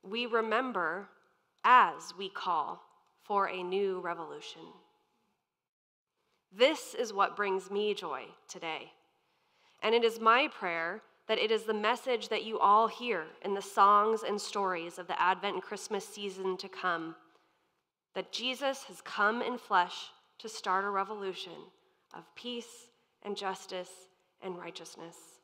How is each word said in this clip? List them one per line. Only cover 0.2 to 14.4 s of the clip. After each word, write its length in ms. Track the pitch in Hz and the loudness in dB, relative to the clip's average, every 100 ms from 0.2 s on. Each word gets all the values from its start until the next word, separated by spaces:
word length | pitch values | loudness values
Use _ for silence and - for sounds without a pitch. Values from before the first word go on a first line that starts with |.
| 247 | 0
remember 840 | 226 220 220 262 196 165 180 196 _ _ _ _ _ | 0 2 0 0 0 -2 -2 -10 _ _ _ _ _
as 500 | 220 247 190 156 - | 8 8 8 2 -12
we 160 | 165 190 | -10 -10
call 580 | - 190 165 147 170 - _ _ _ | -6 -2 -2 -2 -8 -16 _ _ _
for 260 | _ 208 190 | _ 0 0
a 140 | 185 | -2
new 360 | 180 190 202 180 | -2 0 0 -2
revolution." 720 | 175 170 156 147 - 165 165 185 _ _ _ _ _ _ _ _ _ _ _ _ _ _ _ _ _ | -6 -8 -10 -12 -14 -16 -20 -20 _ _ _ _ _ _ _ _ _ _ _ _ _ _ _ _ _
This 420 | 190 262 311 - | 4 4 4 -6
is 180 | - 226 | -4 -4
what 240 | 196 196 - | 2 0 2
brings 360 | 202 190 185 | 0 0 -2
me 240 | 202 208 202 | -2 0 -2
joy 380 | 175 131 107 - - | -6 -8 -10 -18 -16
today. 460 | 180 165 156 123 _ _ _ _ _ _ _ _ _ | -10 -8 -8 -10 _ _ _ _ _ _ _ _ _
And 140 | 214 233 | 4 4
it 100 | 233 | 4
is 140 | 220 | 4
my 280 | 220 233 294 | 6 8 4
prayer 560 | - 185 170 165 214 - _ - | -2 -4 -2 -4 -6 -12 _ -2
that 140 | 220 | 0
it 120 | 220 | 2
is 140 | 220 214 | 0 0
the 80 | |
message 560 | 214 214 247 262 233 214 | 0 2 0 -2 -4 -2
that 140 | 214 | -4
you 160 | 220 220 | -4 2
all 280 | 196 208 226 | 6 6 4
hear 480 | - 240 190 156 - | 0 -4 -4 -6 -10
in 140 | 202 196 | -4 -4
the 60 | |
songs 600 | 196 - 196 208 214 220 | -2 6 8 8 6 0
and 160 | 214 | -2
stories 600 | 208 | -4